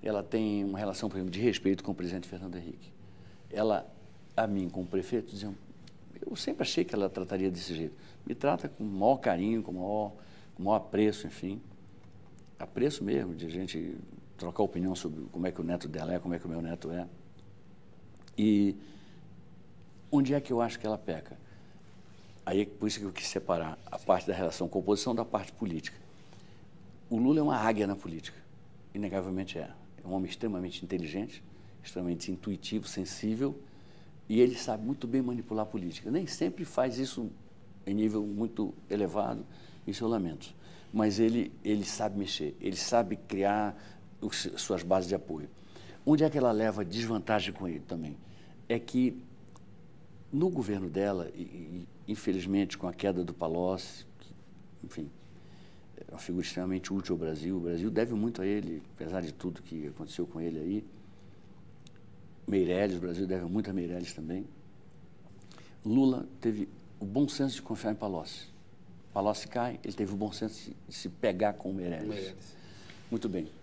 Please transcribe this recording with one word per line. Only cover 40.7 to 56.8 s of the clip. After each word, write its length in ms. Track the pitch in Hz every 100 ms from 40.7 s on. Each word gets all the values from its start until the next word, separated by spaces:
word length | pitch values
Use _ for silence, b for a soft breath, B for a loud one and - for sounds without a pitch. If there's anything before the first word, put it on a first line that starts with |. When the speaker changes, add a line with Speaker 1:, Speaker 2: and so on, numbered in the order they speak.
| B B
Speaker 1:
Mas 260 | 107 107 101
ele, 320 | 113 117 - -
ele 200 | - 104
sabe 340 | 98 - 107 98
mexer, 360 | 95 - 76 -
ele 160 | - 92
sabe 400 | - 117 104 107
criar 600 | - 98 98 104 104 95 B B - -
os, 280 | 110 - - -
suas 280 | - 92
bases 240 | 85 95 87
de 60 | 92
apoio. 340 | - 78 73 - B B B B
Onde 180 | - 151
é 80 | 156
que 80 | 147
ela 140 | 127
leva 320 | 107 110 101
desvantagem 680 | 92 104 113 113 92 107 90
com 140 | - 92
ele 140 | 76
também? 360 | - 87 78 71 B B B B -
É 100 | 117
que 420 | - 127 127 - - - - - - - - - - - -
no 160 | 139 185
governo 400 | 165 104 101 92
dela, 400 | 80 101 95 82
e, 60 | -
e, 480 | 87 90 78 87 85 - -
infelizmente 720 | 104 - 95 90 98 95 -
com 80 | 92
a 60 |
queda 320 | 87 101 90
do 100 | 87
Palocci, 720 | 85 82 85 90 92 - - - -
que, 120 | - - - - - -
enfim, 260 | - - 73 - B B B B B B B -
é 160 | -
uma 60 | -
figura 260 | - 90
extremamente 480 | 87 - 92 92